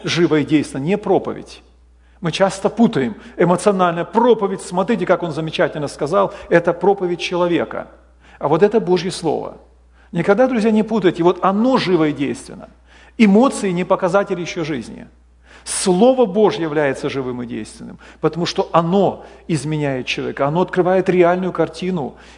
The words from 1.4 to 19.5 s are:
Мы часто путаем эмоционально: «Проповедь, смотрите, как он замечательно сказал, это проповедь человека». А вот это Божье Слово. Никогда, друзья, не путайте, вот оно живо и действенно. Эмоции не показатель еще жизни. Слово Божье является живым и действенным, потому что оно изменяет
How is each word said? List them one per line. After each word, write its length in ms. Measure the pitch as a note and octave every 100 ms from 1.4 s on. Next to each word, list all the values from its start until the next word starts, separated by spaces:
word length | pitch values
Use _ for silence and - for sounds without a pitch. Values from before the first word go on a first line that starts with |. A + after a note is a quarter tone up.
| F#2+ - _ _ _ _ _ _
Мы 100 | E3+
часто 380 | - F#3+ - -
путаем 480 | - A#3 D#3 F3 G#2 - -
эмоционально: 680 | E3+ F3 G#3+ F#3+ F3+ E3+
«Проповедь, 580 | E3+ A3 B3 G#3 F#3+ F#3+
смотрите, 440 | - F3+ F#3+ A3 F3+
как 160 | F3
он 100 | E3+
замечательно 560 | D3 D#3+ - D#3 D#3+ C#3+
сказал, 440 | - C#3+ G3 F#3+ - -
это 220 | E3+ E3+
проповедь 480 | E3+ F#3 G3 F3+ F3
человека». 680 | - F3 F3 D#3+ A2+ F#2 E2+ - _ _ _ -
А 100 | D3
вот 140 | D#3+
это 180 | G3+ A3+
Божье 300 | E3+ F3+ F3+
Слово. 480 | - D#3+ A#2+ G#2 - _ _ _ _ _
Никогда, 360 | F3 E3+ G3+ B3+
друзья, 240 | B3 A3
не 120 | G#3+
путайте, 400 | A3 A3 F3+ E3
вот 200 | E3+ F#3
оно 340 | F#3 G3+ B3 B3+
живо 300 | D#3+ F3+ D#3
и 40 |
действенно. 560 | C#3 C3+ A2+ - - - _ _ - - -
Эмоции 540 | G#3+ G3 C4+ C4+ G3+
не 140 | F3
показатель 540 | E3+ F#3 F#3 G3 G3 F3+
еще 240 | E3 F3+
жизни. 420 | D#3 C#3 G#2+ - - _ _ _ _ -
Слово 640 | - - G3 F3+ A#3+ B3+ A3+
Божье 360 | F#3 G#3 C#3+
является 460 | D#3+ D3+ C#3+ C3 D3
живым 340 | B2+ B2+ B2
и 40 | A#2+
действенным, 520 | A#2 G#2+ - A#2+ - - -
потому 260 | D#3 E3 E3+
что 220 | - F#3+
оно 520 | E3 E3+ G3 E3+ G#2+ - -
изменяет 600 | -